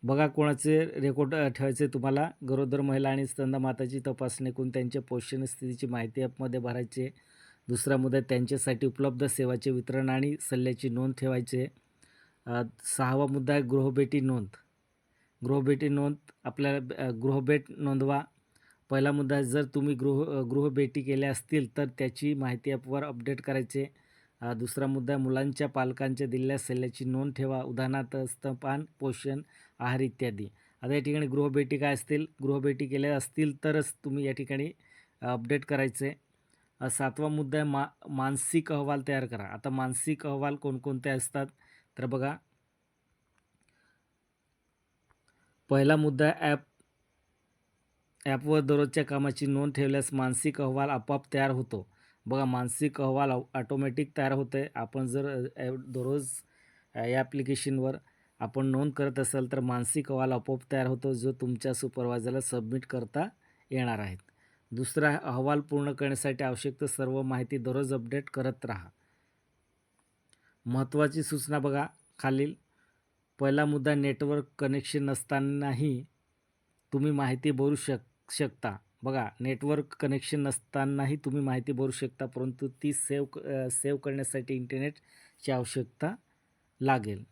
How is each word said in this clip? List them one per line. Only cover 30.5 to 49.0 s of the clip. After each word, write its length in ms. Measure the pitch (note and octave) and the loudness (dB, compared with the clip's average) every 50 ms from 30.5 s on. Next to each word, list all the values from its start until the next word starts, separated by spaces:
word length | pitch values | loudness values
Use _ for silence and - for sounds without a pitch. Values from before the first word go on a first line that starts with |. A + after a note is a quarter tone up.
| - _ _ _ _ _ | -12 _ _ _ _ _
आता 120 | - B2 C#3 | -4 0 0
या 60 | D3 | 0
ठिकाणी 280 | C3 C#3+ D3 D3+ D3+ C#3 | 2 2 0 0 0 0
गृहभेटी 500 | B2+ C#3 C#3+ D3 C3+ D3 C#3+ B2 D3 C#3 | 2 2 2 4 4 2 2 2 0 2
काय 160 | C#3 C#3+ C#3 | 2 2 2
असतील, 320 | B2+ - - D3+ D3 D#3 - _ _ C3+ | 0 0 0 0 0 0 -2 _ _ -2
गृहभेटी 440 | C3+ C#3 C#3 C3 C#3+ C#3 C3 D3 C3 | 0 0 2 2 0 0 0 -2 -2
केल्या 300 | C3+ C#3 C#3 C#3+ D3 C#3 | 0 0 0 2 0 0
असतील 460 | C3 - _ - D#3 D3+ C#3 C#3 - | -2 -4 _ 0 0 0 0 0 0
तरच 300 | D#3 D3+ D3+ D3 - - _ _ | 2 2 2 2 0 -4 _ _
तुम्ही 200 | D3 C3+ C#3+ C#3 | -4 -4 -2 -2
या 60 | C3+ | -2
ठिकाणी, 400 | C3 - C#3 C3 C#3 C3+ C#3+ E3 - _ _ - - - - _ _ _ | -2 -4 -4 -4 -2 -2 -2 -4 -6 _ _ -20 -20 -20 -20 _ _ _
अ, 40 | - | -4
अपडेट 400 | B2 B2 A#2+ A#2 A#2+ D3 C#3+ C#3 | -2 -2 -2 0 0 0 0 0
करायचं 400 | - D3 C3+ C3+ C3+ A2 - C3+ | 0 0 2 2 0 0 -2 -4
आहे. 100 | C#3 D#3 - _ _ _ _ _ _ _ _ _ _ _ _ | -4 -4 -6 _ _ _ _ _ _ _ _ _ _ _ _
अ, 100 | C3 C3 | -4 -4
सातवा 380 | C3 - C#3 C3 A#2 - D3+ D3+ | -2 0 -2 -2 0 0 -2 0
मुद्दा 300 | D3+ D3+ D3+ C3+ C3 D3+ | 0 0 -2 0 0 0
आहे, 100 | D3+ D3+ | 2 2
मा-, 400 | C#3+ C#3 C#3 D3 _ _ - - | 2 0 0 -2 _ _ -12 -6
मानसिक 640 | C#3+ C3+ C3 C3+ C#3 C3+ - - - E3 D#3+ - | -4 -2 0 0 0 -2 -2 0 0 0 0 2
अहवाल 300 | D#3+ C#3+ C#3+ C#3 C#3+ C#3 C3+ C#3 | -2 -2 0 0 0 -2 0 0
तयार 180 | C#3+ C3+ C3 | 0 0 0
करा. 180 | A2+ A#2 A2 G2 | -2 -4 -8 -8
आता 260 | F#2+ G2 G#2+ - C#3 | -8 -10 -6 -4 -2
मानसिक 580 | C3 C3+ C3 B2+ B2+ B2 - - D#3 D3 - D3 | -2 0 0 0 -2 -2 -2 -2 -2 -2 -2 -4
अहवाल 280 | C#3 C#3 C#3 C#3+ C#3+ | -4 -2 -2 -2 -2
कोणकोणते 540 | C#3+ - C#3+ C3 C3 B2+ C#3+ C3+ B2+ A#2+ C#3+ | -2 -4 -4 -4 -4 -4 -4 -4 -2 -2 -2
असतात, 380 | C3+ C3 B2+ - _ C#3+ C3+ C#3 _ _ _ _ - - _ _ _ - | -2 0 -2 -4 _ -4 -4 -4 _ _ _ _ -20 -20 _ _ _ -6
तर 80 | B2 | -4
बघा, 300 | B2+ A#2+ C3 B2+ C#3 D3+ - _ _ _ _ _ _ _ _ _ _ _ _ _ _ _ _ _ _ _ _ _ _ _ _ _ _ _ _ _ _ _ _ _ _ _ _ _ _ _ _ _ _ _ _ _ _ _ _ _ _ _ _ _ _ _ _ _ _ _ _ _ _ _ _ _ _ | -2 0 0 0 -2 -4 -6 _ _ _ _ _ _ _ _ _ _ _ _ _ _ _ _ _ _ _ _ _ _ _ _ _ _ _ _ _ _ _ _ _ _ _ _ _ _ _ _ _ _ _ _ _ _ _ _ _ _ _ _ _ _ _ _ _ _ _ _ _ _ _ _ _ _
पहिला 260 | C#3+ C#3 C#3 C#3 D#3 | 4 6 8 8 6
मुद्दा 300 | D#3 D3+ D3+ C#3 C3 D3+ | 6 6 2 4 4 4
आहे, 80 | D3+ - - | 4 4 4
ॲप, 200 | E3 D3+ D3 C#3 - _ _ _ _ _ _ _ _ _ _ _ _ _ _ _ _ _ _ _ _ _ _ _ _ _ _ _ _ _ _ _ - | 2 2 2 2 -2 _ _ _ _ _ _ _ _ _ _ _ _ _ _ _ _ _ _ _ _ _ _ _ _ _ _ _ _ _ _ _ -2
ॲपवर 360 | C#3+ C3+ B2+ C3+ D3 D#3 D#3 | -2 -2 0 2 4 4 4
दररोजच्या 440 | C#3+ C3+ D3 C#3+ D3 C3+ - D#3+ | 6 4 4 4 4 2 2 0